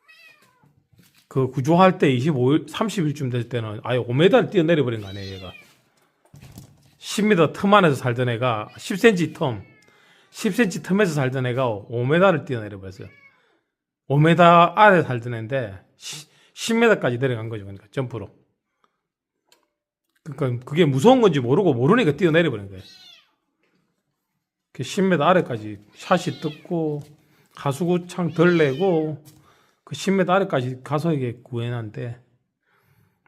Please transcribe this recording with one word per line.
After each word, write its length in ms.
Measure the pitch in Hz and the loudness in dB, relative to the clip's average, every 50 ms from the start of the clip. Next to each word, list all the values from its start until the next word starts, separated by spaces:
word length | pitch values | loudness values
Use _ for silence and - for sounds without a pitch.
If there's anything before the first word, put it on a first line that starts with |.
| _ _ 640 659 659 1077 1077 587 539 508 508 508 _ _ _ _ _ _ _ _ _ _ _ _ _ | _ _ _ _ _ -20 _ _ _ _ _ _ _ _ _ _ _ _ _ _ _ _ _ _ _
그 240 | - - 135 131 123 | -8 -4 -2 -2 -2
구조할 480 | - 147 123 143 170 170 190 190 185 190 | -2 -4 0 2 4 6 6 4 4 4
때 120 | 190 147 | 2 2
이십오 420 | 131 123 127 170 151 123 123 127 151 | 2 2 0 -2 0 0 2 2 2
일, 120 | 156 139 - | 0 0 -4
삼십 360 | - - 226 220 - 208 180 | -6 -6 -4 -4 -2 -2 -4
일쯤 240 | 156 139 143 143 123 | -4 -4 -6 -6 -6
될 180 | 123 120 113 - | -6 -6 -6 -6
때는 320 | - 120 110 107 104 110 | -6 -6 -6 -8 -10 -8
아예 160 | - 110 123 127 | -6 -4 -4 -2
오 140 | 110 - | -2 -2
미터를 380 | 120 135 165 196 269 247 185 160 | 2 2 4 4 4 4 2 2
뛰어내려버린 500 | - 190 156 156 175 156 - 127 117 110 | 0 0 2 2 2 0 0 -2 -4 -6
거 80 | 101 95 | -8 -12
아니에요, 280 | 98 101 98 95 95 | -14 -14 -12 -12 -14
얘가. 160 | 95 95 92 - - - _ _ _ _ _ _ _ _ _ _ _ _ _ - - - - - - - - _ _ _ _ _ _ | -14 -16 -16 -18 -20 -20 _ _ _ _ _ _ _ _ _ _ _ _ _ -20 -20 -20 -20 -20 -20 -20 -20 _ _ _ _ _ _
십 280 | - - - - 202 | -14 -8 -4 0 2
미터 260 | 208 208 170 160 - | 4 4 4 4 2
틈 220 | - - - 196 202 | 0 -2 2 4 4
안에서 220 | 208 185 160 135 | 6 6 4 2
살던 320 | 113 - 127 117 123 127 123 | 0 -2 -4 -2 -2 -2 -2
애가 400 | 117 110 127 127 113 107 104 - - - | -2 -2 -2 -2 -4 -4 -6 -10 -14 -14
십 180 | - - - | -10 -8 -2
센티 360 | 180 - 233 214 170 165 147 | 2 2 4 4 2 0 -4
틈, 320 | - - 165 139 117 98 - - _ _ _ _ _ _ _ _ _ _ _ _ | -4 -4 -4 -4 -4 -6 -12 -16 _ _ _ _ _ _ _ _ _ _ _ _
십 240 | - - - 220 180 | -10 -6 -4 -2 0
센티 280 | 247 240 185 - 170 | 0 0 0 -2 -6
틈에서 300 | - - 180 202 214 175 151 | -6 -2 0 2 2 0 0
살던 320 | 147 131 131 127 135 127 | -2 -2 -2 -2 -4 -4
애가 220 | 127 120 131 135 120 | -4 -2 -2 -2 -2
오 360 | 110 98 104 - 117 120 123 | -4 -6 -8 -8 -6 -4 -2
미터를 400 | 131 151 175 190 196 175 139 - | 0 2 4 4 4 2 2 -2
뛰어내려버렸어요. 640 | - 131 117 107 104 104 98 95 95 92 - 104 98 - _ _ _ _ _ _ _ _ _ _ _ _ _ _ _ _ _ _ | -6 -8 -8 -8 -10 -12 -14 -16 -16 -16 -16 -18 -20 -20 _ _ _ _ _ _ _ _ _ _ _ _ _ _ _ _ _ _
오 120 | - 135 147 | -2 2 4
미터 260 | 151 165 165 165 175 | 4 4 6 6 8
아래 580 | 170 175 170 175 170 175 214 214 214 190 170 | 8 8 8 6 6 4 6 6 6 6 6
살던 320 | 139 113 127 120 110 123 120 | 2 0 -4 -6 -6 -8 -8
애인데 460 | 113 110 107 135 135 120 101 95 95 _ _ _ | -8 -8 -6 -6 -6 -6 -8 -10 -16 _ _ _
시-, 320 | _ - - - - - _ _ _ _ _ | _ -16 -16 -16 -16 -18 _ _ _ _ _
십 220 | _ - - - 226 | _ -10 -4 -2 0
미터까지 420 | 226 233 226 202 - - 135 123 120 | 2 4 4 2 2 0 -2 -2 -2
내려간 300 | 135 131 123 110 110 113 | -2 -2 -2 -4 -8 -10
거죠. 160 | 117 107 98 | -12 -12 -12
그러니까 220 | 98 98 98 - _ | -14 -18 -18 -20 _
점프로. 400 | - 143 131 120 - 110 101 - _ _ _ _ _ _ _ _ _ _ _ _ _ _ _ _ _ _ _ _ _ _ _ _ _ _ _ _ _ _ _ _ _ _ _ _ _ _ | -8 -8 -8 -8 -8 -12 -14 -14 _ _ _ _ _ _ _ _ _ _ _ _ _ _ _ _ _ _ _ _ _ _ _ _ _ _ _ _ _ _ _ _ _ _ _ _ _ _
그러니까 420 | - 156 135 - 147 127 120 120 - | -18 -16 -8 -6 -4 -4 -4 -6 -8
그게 200 | - 147 165 175 | -4 0 2 2
무서운 360 | 143 131 131 139 226 262 262 | 2 2 4 6 6 6 6
건지 200 | 226 196 147 143 | 6 4 2 0
모르고, 340 | 120 117 135 185 202 165 135 | 0 0 0 2 2 2 2
모르니까 380 | 113 123 147 214 254 226 156 | 2 2 4 4 4 2 0
뛰어내려버린 560 | - - - 165 151 165 175 156 117 104 98 95 | 0 0 0 2 2 2 2 0 -2 -6 -10 -14
거예요. 140 | 95 92 95 - - - - - - _ _ _ _ _ _ _ _ _ _ _ _ _ _ _ _ _ _ _ _ _ _ _ _ _ _ _ _ _ _ _ | -16 -18 -20 -20 -20 -20 -20 -20 -20 _ _ _ _ _ _ _ _ _ _ _ _ _ _ _ _ _ _ _ _ _ _ _ _ _ _ _ _ _ _ _
그 100 | _ - | _ -12
십 200 | 127 - - - 185 | -10 -6 -4 -2 0
미터 180 | 190 180 147 | 0 2 2
아래까지 560 | 143 165 185 180 - - 127 110 107 107 104 98 - _ _ | 2 2 2 2 0 -2 -6 -10 -10 -12 -14 -14 -18 _ _
샷이 460 | - - - 190 175 - - 123 - | -10 -4 -2 -2 0 -2 -4 -8 -8
뜯고, 600 | - 156 147 - - - 180 170 160 156 147 147 147 - - _ _ _ _ _ _ _ _ | -8 -10 -10 -12 -10 -6 -4 -4 -4 -4 -6 -8 -10 -14 -20 _ _ _ _ _ _ _ _
하수구 540 | - - 143 131 - 180 170 180 175 175 - | -6 -4 -4 -4 -2 0 0 0 -2 -2 -6
창 240 | - - 175 160 | -8 -6 -6 -2
덜 240 | 170 170 165 175 175 | 0 2 2 4 4
내고, 680 | 165 156 139 131 143 190 196 175 160 156 156 151 147 - - - _ _ _ _ _ _ _ _ _ _ | 4 2 0 0 0 0 0 0 0 -2 -4 -6 -10 -14 -20 -20 _ _ _ _ _ _ _ _ _ _
그 100 | - 147 | -16 -14
십 160 | - - 196 | -6 -4 -2
미터 220 | 190 190 180 165 | 0 0 0 2
아래까지 480 | 180 196 196 190 175 139 123 127 131 123 | 2 0 0 0 -2 -2 -2 -4 -6 -10
가서 300 | - - 147 156 156 170 | -8 -4 -4 -2 0 -2
이게 260 | 160 139 127 120 117 - - | -2 -2 -4 -6 -8 -10 -12
구해놨는데, 760 | _ 123 117 117 120 120 120 113 107 104 135 127 120 120 - _ _ _ _ _ _ _ _ _ _ _ _ _ _ _ _ _ _ _ _ _ | _ -8 -6 -6 -6 -6 -8 -8 -10 -10 -12 -12 -12 -12 -14 _ _ _ _ _ _ _ _ _ _ _ _ _ _ _ _ _ _ _ _ _